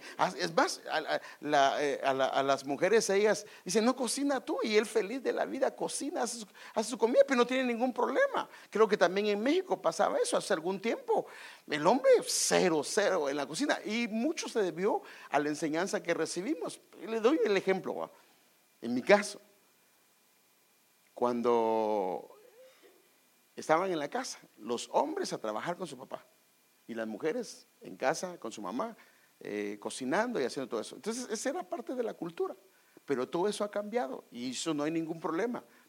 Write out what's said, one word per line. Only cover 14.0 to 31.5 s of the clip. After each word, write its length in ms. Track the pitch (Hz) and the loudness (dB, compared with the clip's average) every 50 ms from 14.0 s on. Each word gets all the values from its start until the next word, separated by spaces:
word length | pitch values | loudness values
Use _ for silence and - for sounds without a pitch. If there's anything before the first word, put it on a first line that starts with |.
| 240 196 | -2 -2
mucho 420 | 214 226 240 311 339 - - 240 | -2 -2 -2 -2 -2 -4 -8 -4
se 140 | - 233 196 | -2 0 0
debió 400 | 175 156 165 185 220 320 392 - - - - - - | 0 0 0 0 0 0 0 -4 -8 -18 -18 -10 -2
a 80 | - 143 | 0 0
la 120 | 147 147 | 0 0
enseñanza 520 | 151 147 165 147 156 165 185 196 - 190 | -2 -2 -2 -2 -2 -2 -2 -2 -2 -4
que 140 | 170 170 165 | -2 -2 0
recibimos. 640 | 151 160 151 - 175 185 262 330 494 427 - - - _ _ - - | 0 0 -4 -4 -6 -4 -4 -4 -4 -6 -10 -10 -12 _ _ -20 -16
Y 60 | - | -10
le 140 | 208 226 226 | -6 -6 2
doy 200 | 208 247 320 494 453 | 4 4 4 4 2
el 100 | 214 202 | 2 2
ejemplo, 380 | 185 - 190 190 185 - - - | 2 2 2 0 0 0 -4 -6
¿va? 180 | 87 80 - - - - _ _ _ _ _ _ _ _ _ _ _ | -6 -6 -8 -10 -20 -20 _ _ _ _ _ _ _ _ _ _ _
En 140 | - 117 123 | -6 -4 -4
mi 80 | 127 120 | -2 6
caso, 360 | - 202 202 202 - - - - _ _ _ _ _ _ _ _ _ _ _ _ _ _ _ _ _ _ _ _ _ _ _ _ _ _ _ _ _ _ _ _ _ _ | 6 6 6 6 0 -8 -12 -16 _ _ _ _ _ _ _ _ _ _ _ _ _ _ _ _ _ _ _ _ _ _ _ _ _ _ _ _ _ _ _ _ _ _
cuando 1200 | - 123 120 123 120 117 120 120 117 113 113 110 110 110 107 107 104 95 92 85 - - - - - - - - - - - _ _ - - _ _ _ _ _ _ _ _ _ _ _ _ _ | -2 0 0 0 2 2 4 4 4 4 4 2 2 2 2 2 0 0 0 -2 -6 -8 -12 -20 -20 -20 -20 -20 -20 -20 -20 _ _ -20 -20 _ _ _ _ _ _ _ _ _ _ _ _ _
estaban 360 | - 117 - 156 165 190 190 | -14 2 2 4 4 4 0
en 80 | 175 156 | -2 -2
la 100 | 143 147 | -4 -4
casa, 300 | - 240 262 - - - - - _ - | -6 -6 -6 -6 -10 -14 -16 -20 _ -16
los 320 | 107 117 120 113 - - | -6 -4 -4 -4 -4 0
hombres 400 | - 208 262 294 349 403 - - | 2 2 2 2 0 -4 -4 -4
a 60 | 175 - | -6 -6
trabajar 400 | - 107 107 110 120 165 175 185 | -6 -4 -4 -4 -4 -6 -6 -6
con 80 | 190 | -8
su 100 | 151 135 | -12 -12
papá 300 | 120 131 - - - - _ _ _ _ _ _ _ _ _ _ _ _ - | -14 -14 -14 -14 -14 -14 _ _ _ _ _ _ _ _ _ _ _ _ -12
y 80 | 117 | -8
las 120 | 113 113 110 | -6 -6 -6
mujeres 600 | 110 98 147 156 185 254 214 - - - - _ _ _ | -6 -4 -4 -2 -2 -2 -6 -8 -12 -18 -20 _ _ _
en 160 | 226 - 95 | -16 -16 -10
casa 440 | 90 127 135 160 - 185 180 175 - | -2 0 0 0 0 -4 -10 -10 -10
con 120 | - 117 | -12 -12
su 100 | - 110 | -10 -8
mamá, 360 | 101 90 107 135 214 233 214 - - _ _ _ _ _ _ _ | -8 -6 -4 -4 -4 -6 -6 -14 -20 _ _ _ _ _ _ _
eh, 380 | - 98 104 104 104 101 104 104 | -10 -8 -6 -6 -4 -6 -8 -8
cocinando 640 | - 110 - - 131 127 156 196 233 254 226 165 | -8 -10 -8 -6 -4 -2 0 0 0 0 -2 -2
y 40 | 127 | -2
haciendo 220 | 110 - 139 131 - | -2 -4 -6 -8 -4
todo 140 | - 110 | -4 -6
eso. 140 | 104 - - | -6 -6 -12
Entonces, 340 | - - 208 226 254 247 - | -10 -8 -8 -8 -8 -6 -6
esa 220 | 226 220 - 262 | -6 -4 -4 -4